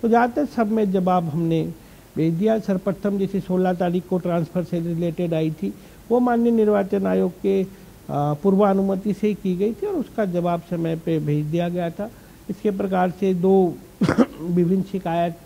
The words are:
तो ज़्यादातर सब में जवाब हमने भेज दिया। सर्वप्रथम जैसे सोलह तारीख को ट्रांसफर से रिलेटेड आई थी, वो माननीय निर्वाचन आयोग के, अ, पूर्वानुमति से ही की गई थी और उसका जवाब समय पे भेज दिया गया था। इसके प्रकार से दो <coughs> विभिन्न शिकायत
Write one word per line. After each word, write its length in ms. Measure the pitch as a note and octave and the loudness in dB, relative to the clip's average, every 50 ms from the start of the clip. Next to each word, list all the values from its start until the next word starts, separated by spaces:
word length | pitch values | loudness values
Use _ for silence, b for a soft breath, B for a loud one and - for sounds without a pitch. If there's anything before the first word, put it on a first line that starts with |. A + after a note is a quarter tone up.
तो 60 | - A#3 | 2 4
ज़्यादातर 380 | A3 A#3 A#3+ B3 A#3+ - D4 | 4 4 4 2 0 -2 -2
सब 260 | B3 - - A3+ G#3 | -2 0 -2 -2 0
में 200 | A3 A3 G#3+ G3+ | 2 0 0 2
जवाब 320 | F#3 G3 F#3 F#3 F#3 F3+ E3+ | 0 0 2 2 2 2 0
हमने 500 | E3 C#3+ E3 E3+ E3 E3 D#3+ D#3+ E3 E3+ B B B B B B B B | 0 -2 -2 0 0 0 0 -2 -2 -6 B B B B B B B B
भेज 180 | - D#3 D#3+ E3 | -2 0 0 0
दिया। 260 | E3 G3+ G#3+ A3 A3 | 0 0 0 0 0
सर्वप्रथम 580 | - - G3 F#3 - G3+ F#3+ - - G#3 G3+ G3+ | 0 -2 -4 -2 -2 -4 -6 -2 -2 -2 -2 0
जैसे 220 | G3 F#3+ G3 G3 | -2 -2 -2 -4
सोलह 340 | - - F#3 F#3 F#3 F#3 F#3 | -4 -2 0 0 2 0 0
तारीख 340 | F3 F#3 F3+ F3 F#3 F3+ - | 0 0 0 0 -2 -2 -2
को 100 | - F3+ | -4 -2
ट्रांसफर 460 | E3+ F3+ E3+ E3+ E3 D#3 - F3+ F3 | -2 0 -2 -2 -2 -2 -4 -6 -4
से 160 | E3+ - F3 | -2 -4 -4
रिलेटेड 540 | E3 E3+ E3+ D#3+ E3+ F3 D#3+ E3+ F3+ E3+ E3 | -4 -4 -4 -2 -4 -4 -2 -4 -4 -2 0
आई 180 | D#3+ D#3+ D#3+ | 0 -2 -2
थी, 220 | D#3 - - G3 G#3 B B B B B B - | -4 -4 -6 -8 -8 B B B B B B 0
वो 100 | A3+ B3 | 0 2
माननीय 320 | B3 B3 A#3+ A#3 A#3 A#3 | 2 2 2 2 2 2
निर्वाचन 560 | A#3 A3+ G#3+ G#3 G#3 G3+ G3 F#3+ G3+ G3+ F#3+ F#3+ | 4 4 4 4 4 2 2 0 -2 -2 0 0
आयोग 240 | F#3 F#3 F#3+ F#3 | 2 2 0 0
के, 320 | F3 - - G3+ G3 G3 F#3+ | -2 -2 -2 0 0 0 0
अ, 40 | F#3+ B B B B B - - - | -2 B B B B B -20 -12 -6
पूर्वानुमति 1040 | C#3+ C#3 D3 D3 D3+ D3 - G3 F#3+ F#3+ G#3 G3+ G3 G3 G3 G3 G3 F#3+ G3 G#3 G3 | -2 -2 0 0 -2 0 2 2 4 4 4 4 4 2 2 0 -2 -2 -2 -4 -4
से 140 | G3+ - G#3+ | 0 0 -2
ही 60 | G#3+ | -2
की 220 | - - F#3+ F3+ | 0 -2 -2 -2
गई 180 | F3 G3 G#3+ A#3 | 0 0 -2 -2
थी 140 | - - G#4 | -2 -4 -4
और 60 | G4+ | -2
उसका 320 | E4+ B3+ - - - A3 | -4 -4 -6 -4 -4 -2
जवाब 360 | F#3+ E3+ F3 E3+ F3 E3+ E3+ | -2 0 0 0 0 -2 -2
समय 340 | E3+ - F3+ E3+ E3 E3 E3 | -4 -4 -4 -4 -2 -2 -2
पे 240 | D#3+ E3 - E3 D#3+ | -4 -2 -2 -2 -2
भेज 260 | D3+ D3 D3 D3 D3+ | 0 0 -2 -2 -2
दिया 240 | D3+ D#3 E3+ E3+ F3 | -2 -2 -2 -2 -2
गया 200 | F3 F3+ F3 E3+ | -2 -4 -4 -4
था। 220 | E3+ - G3+ A3 B B B B B B B - | -6 -6 -10 -10 B B B B B B B -12
इसके 220 | G3+ - - G#3+ | -12 -4 -2 -2
प्रकार 400 | G3+ F#3+ G3+ G3 F#3+ F#3 F3+ F#3 | -2 0 -2 -2 0 2 2 0
से 220 | F3 - G3+ F#3+ F#3+ | 0 0 0 0 0
दो 420 | F3+ F3 F#3+ F#3+ F#3+ F#3 F3 D3+ - - - - - - | 2 4 4 6 6 4 4 0 -4 -12 -20 -4 0 0
<coughs> 380 | - - - C4+ - - - | 2 4 4 2 2 0 -10
विभिन्न 420 | D#3 E3+ F3 F3 F3 E3+ F#3 F#3+ F#3 | -6 -2 2 2 2 4 2 0 0
शिकायत 540 | - - F#3+ F3+ F3 E3 E3+ E3+ F3 E3 - - | -2 -6 -6 -4 -2 0 0 0 -2 -2 -8 -14